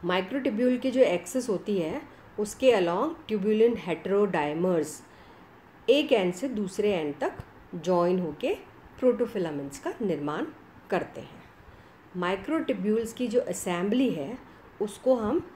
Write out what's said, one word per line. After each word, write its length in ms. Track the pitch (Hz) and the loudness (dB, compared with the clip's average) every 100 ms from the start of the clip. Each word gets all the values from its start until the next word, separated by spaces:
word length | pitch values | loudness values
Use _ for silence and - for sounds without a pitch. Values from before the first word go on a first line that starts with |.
माइक्रोट्यूब्यूल 720 | 175 180 190 269 269 214 247 247 | 0 0 0 -2 -2 2 2 2
की 120 | 262 | 0
जो 100 | 254 | 4
एक्सिस 480 | 240 175 - 262 233 | 4 4 -2 -4 -2
होती 300 | 180 190 196 | -4 -2 -2
है, 240 | 160 240 - - - - | -2 -4 -10 -20 -18 -6
उसके 340 | 208 - 262 | -6 2 6
along 420 | 226 175 175 285 330 - | 6 4 2 -2 -4 -6
ट्यूबुलिन 480 | 214 190 214 226 220 | -2 0 4 4 4
हेटेरोडाइमर्स 1300 | 180 165 - 196 208 175 147 156 180 175 143 - - - - - - - - - - | -4 -6 0 2 2 2 -2 0 2 2 0 -6 -18 -20 -20 -20 -20 -20 -20 -16 4
एक 220 | 277 302 | 4 6
end 220 | 233 180 | 4 4
से 140 | 175 269 | 0 -4
दूसरे 440 | 220 196 - 208 | -4 -6 -2 0
end 220 | 190 151 143 | 0 -2 -4
तक 120 | 311 - - - - | -6 -6 -16 -20 -14
ज्वाइन 440 | 175 160 180 175 185 | -10 0 2 4 2
होके 360 | 175 147 262 415 - - - - | -2 -4 -4 -4 -8 -20 -20 0
protofilaments 800 | 254 226 240 214 170 147 139 - | 2 2 0 -2 -4 -4 -8 -8
का 160 | - - | -10 -4
निर्माण 440 | 208 156 143 156 320 - - - - | -2 -2 -2 -4 -6 -8 -20 -20 -4
करते 300 | 185 - - | -4 -4 -12
हैं। 240 | 160 - - - - - - - - 180 | -16 -18 -20 -20 -20 -20 -20 -20 -14 -4
माइक्रोट्यूब्यूल्स 960 | 180 190 190 320 269 214 190 220 220 | -2 -2 -2 -4 -2 -2 0 0 -2
की 160 | - 247 | -4 0
जो 120 | 214 | 0
assembly 680 | - 180 - 175 196 240 262 | 0 -4 -4 -2 0 2 2
है, 280 | 170 143 247 - - - - | 0 -6 -10 -16 -20 -20 -6
उसको 340 | 208 - 254 | -6 -2 2
हम 360 | 254 214 302 - | 2 2 0 -2